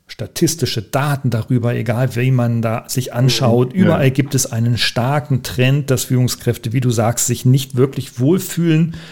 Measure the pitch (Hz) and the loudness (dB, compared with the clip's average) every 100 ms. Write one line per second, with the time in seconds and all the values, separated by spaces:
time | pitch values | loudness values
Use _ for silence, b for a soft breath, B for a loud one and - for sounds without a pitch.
0 | - - 104 - 160 - 123 117 - 135 | -18 -14 -10 -2 0 0 -4 -4 -4 -2
1 | 147 139 123 113 - 123 117 120 113 113 | 0 -2 -2 -2 0 0 0 -2 -2 0
2 | 131 117 127 127 120 117 113 117 - - | -2 0 0 2 0 0 -2 -4 -6 -6
3 | 127 120 131 - 123 120 127 185 175 160 | -4 0 2 2 2 2 2 2 2 4
4 | 135 135 135 131 - 113 117 113 - 123 | 2 2 0 0 -2 -2 0 0 -2 -2
5 | 123 147 135 131 - - 127 143 135 127 | -2 -2 -2 -2 -2 0 2 2 0 -2
6 | - 123 123 - 123 113 113 131 123 113 | 0 0 0 -2 -4 -2 -2 -2 0 2
7 | 113 123 - 117 127 127 - 120 135 139 | 0 0 -2 0 2 2 2 0 0 0
8 | - - 135 190 185 170 170 156 165 B | -8 -2 0 0 -2 -2 2 2 2 B
9 | B | B